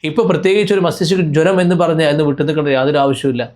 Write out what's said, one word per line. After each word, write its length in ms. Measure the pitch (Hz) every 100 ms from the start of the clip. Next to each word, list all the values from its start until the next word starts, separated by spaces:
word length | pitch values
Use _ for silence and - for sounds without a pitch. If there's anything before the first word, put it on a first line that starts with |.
ഇപ്പൊ 200 | 160 151
പ്രത്യേകിച്ച് 500 | 196 165 185 196 202
ഒരു 80 | 202
മസ്തിഷ്ക 340 | 175 - 170 185
ജ്വരം 460 | 165 147 160 190
എന്ന് 140 | 180 175
പറഞ്ഞ് 280 | 170 160
അതിന് 200 | 156 147
വിട്ടു 200 | 151 143
നിൽക്കേണ്ട 260 | 147 156 147
യാതൊരു 280 | 131 135 147
ആവശ്യമില്ല. 540 | 139 135 139 123 117